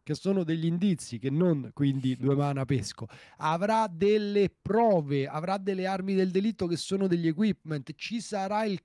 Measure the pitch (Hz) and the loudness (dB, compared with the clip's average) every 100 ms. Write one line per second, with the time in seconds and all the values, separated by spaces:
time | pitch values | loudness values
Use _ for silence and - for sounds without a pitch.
0 | - 147 190 196 160 165 165 170 202 170 | -8 -4 0 0 0 0 0 2 2 0
1 | - 113 135 147 180 147 117 - 143 135 | -4 -6 -2 2 2 2 -2 0 0 2
2 | 127 127 131 139 143 135 131 131 104 - | -2 0 2 2 2 -2 0 -2 -2 -10
3 | 110 - - - 156 170 208 220 214 165 | -14 -16 -20 -6 -2 0 2 2 0 0
4 | 202 214 208 202 190 _ - 214 233 180 | 2 4 2 2 2 _ 0 4 4 4
5 | 143 139 139 151 180 196 196 190 185 190 | 2 -2 -2 -4 -4 -4 -2 -2 -2 -2
6 | 190 190 185 185 214 - 175 165 - 196 | 0 2 2 2 -2 -2 -2 -2 -2 0
7 | 190 170 165 156 214 - 160 151 131 147 | 2 2 2 2 0 0 -6 -8 -8 -12
8 | - 226 - 202 190 208 220 185 | -8 -8 -6 -6 -2 -2 -2 -4